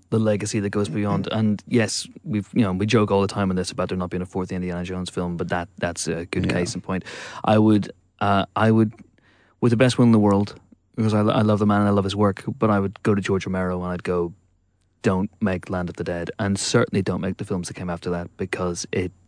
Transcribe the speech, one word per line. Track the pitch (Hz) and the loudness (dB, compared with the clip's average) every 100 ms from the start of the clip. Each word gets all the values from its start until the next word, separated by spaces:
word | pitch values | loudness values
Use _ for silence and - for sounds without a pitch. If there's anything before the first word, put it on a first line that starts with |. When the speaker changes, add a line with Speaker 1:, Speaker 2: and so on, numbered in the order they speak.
| _ | _
Speaker 1:
the | 147 | 0
legacy | 110 104 104 110 | 2 0 -2 -4
that | 101 | -2
goes | 104 104 | -2 -2
beyond. | 110 104 101 - | -2 0 -2 -2
And | 110 110 101 - | 0 0 0 0
yes, | 120 107 - - - | 0 2 -2 -10 -12
we've, | 165 104 95 | -6 -4 -2
you | 123 | 0
know, | 101 | 2
we | 92 107 | 0 2
joke | 113 104 | 2 4
all | 98 | 2
the | 98 | 2
time | - 98 | 0 -2
on | 90 | -2
this | 90 | -4
about | - 92 | -4 -4
there | 92 | -4
not | 90 | -4
being | 90 | -6
a | 92 | -6
fourth | 95 90 | -6 -6
Indiana | 92 90 87 | -4 -4 -4
Jones | 90 92 90 | -6 -8 -8
film, | - 87 85 | -6 -4 -4
but | 85 | -4
that, | 87 87 - | -4 -6 -6
that's | 87 82 - | -6 -6 -6
a | 82 85 | -6 -6
good | - 90 | -4 -2
Speaker 2:
Yeah. | |
Speaker 1:
case | 90 87 | -2 -2
in | 92 | -6
point. | - 95 - - - - | -6 -6 -8 -14 -16 -6
I | - 107 | 2 4
would, | 107 104 98 - _ - | 6 4 0 -10 _ -4
uh, | 101 98 - | 0 0 0
I | - 110 | 0 4
would, | 110 110 - - _ _ _ _ _ | 4 2 -2 -20 _ _ _ _ _
with | 123 | 2
the | 113 | 4
best | 127 - | 4 6
will | 120 | 6
in | |
the | 110 | 6
world, | 104 101 101 - _ - _ | 6 4 0 -6 _ -20 _
because | - 110 | -2 0
I, | 107 | 2
I | 107 - | 2 4
love | 107 104 | 4 4
the | 104 | 4
man | 101 | 4
and | 101 | 4
I | |
love | 101 | 2
his | 95 101 | 2 2
work, | 104 92 - - | 0 0 -6 0
but | 110 | 2
I | 101 | 2
would | 98 - | 0 -2
go | - | 0
to | 101 | 0
George | 92 98 | 0 -2
Romero | 95 92 92 90 | -2 -2 -2 -4
and | 90 | -4
I'd | 90 | -6
go, | 92 90 85 - _ _ _ _ _ _ | -2 -2 -2 -6 _ _ _ _ _ _
"Don't | - 92 101 - | 0 0 -2 -2
make | 101 90 - | -2 -2 -4
Land | 92 87 | -6 -6
of | - | -6
the | |
Dead, | 85 87 85 - | -6 -6 -6 -4
and | 101 98 | -2 -2
certainly | - 120 120 104 | 0 0 2 0
don't | 95 90 | -2 -2
make | 95 92 | -4 -6
the | |
films | 101 95 87 | -6 -6 -6
that | |
came | - 90 | -8 -8
after | 85 90 | -6 -6
that, | 87 85 - | -6 -6 -10
because | 95 - 90 87 - | -8 -6 -4 -6 -6
it | - 90 - | -4 -6 -8